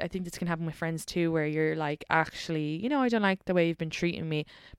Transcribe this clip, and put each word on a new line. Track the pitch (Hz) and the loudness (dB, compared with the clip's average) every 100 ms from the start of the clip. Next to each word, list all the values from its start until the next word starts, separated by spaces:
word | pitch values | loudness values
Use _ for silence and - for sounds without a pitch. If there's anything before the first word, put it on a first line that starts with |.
I | 170 | 0
think | 185 | -4
this | 175 - | -8 -4
can | 170 | -4
happen | 165 165 | -2 -4
with | 156 | -4
friends | 165 160 - | -4 -4 -4
too, | 180 165 | 0 2
where | 160 151 | 2 0
you're | 151 156 156 | 2 0 0
like, | 151 151 - | -2 -4 2
"Actually, | 160 160 - - 160 151 160 | 2 2 -2 -4 -2 -2 -2
you | 220 | 0
know, | 285 | 2
I | 254 | 4
don't | 226 | 4
like | 202 185 | 2 2
the | - | 2
way | 180 170 | 4 4
you've | 160 | 2
been | 160 | -4
treating | - 175 - 160 | -2 -2 -2 -2
me." | 151 151 - - | -2 -4 -12 -20